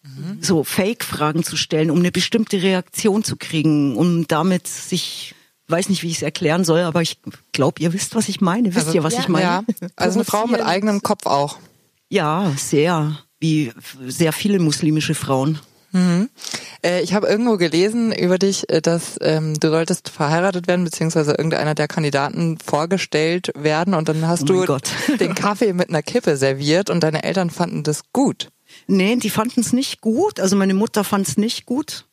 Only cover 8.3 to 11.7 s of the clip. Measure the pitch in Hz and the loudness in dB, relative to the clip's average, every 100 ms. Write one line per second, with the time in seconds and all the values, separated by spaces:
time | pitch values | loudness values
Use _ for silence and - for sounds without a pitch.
8.3 | 190 185 196 220 185 151 165 156 - 185 | 0 0 2 0 0 2 2 2 0 0
9.3 | 170 180 175 226 - 175 - 180 190 226 | 2 2 0 -2 -6 -10 -2 0 0 0
10.3 | 208 233 - - 185 214 202 - 208 - | 0 0 0 0 0 0 0 0 -2 0
11.3 | 143 143 - - | 0 0 -6 -20